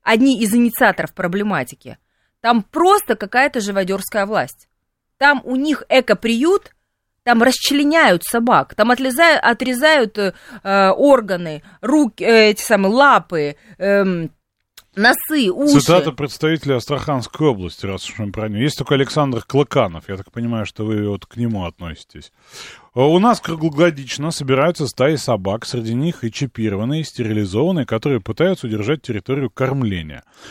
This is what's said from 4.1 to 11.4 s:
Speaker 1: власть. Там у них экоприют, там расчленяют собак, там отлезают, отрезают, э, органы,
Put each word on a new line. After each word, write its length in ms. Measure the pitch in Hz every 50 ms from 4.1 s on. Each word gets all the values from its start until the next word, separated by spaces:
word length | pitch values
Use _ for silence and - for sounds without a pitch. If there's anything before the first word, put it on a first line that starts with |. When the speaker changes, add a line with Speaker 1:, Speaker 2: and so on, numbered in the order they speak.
| - 208 196
Speaker 1:
власть. 440 | 208 - 175 127 - - _ _ _ _ _ _ _ _ _ _ _ _
Там 240 | - 269 285 285 254 -
у 140 | - 254
них 260 | 262 285 311 285 - - -
экоприют, 840 | 254 262 240 - 202 - - 233 233 233 285 349 392 - - - _ _ _ _ _ _ _ _ _ _ -
там 200 | 240 240 226 233
расчленяют 800 | 262 247 - - - 277 285 294 294 320 330 311 220 180 175 -
собак, 500 | - - 233 233 247 208 143 135 - -
там 180 | - 214 240
отлезают, 500 | 247 247 262 262 247 294 339 330 302 - -
отрезают, 720 | 233 233 - 254 254 254 240 294 311 311 277 233 202 -
э, 160 | 208 202 185 - - - - - 208 - 196 196 196 196 190
органы, 720 | - - 277 285 269 247 214 190 190 175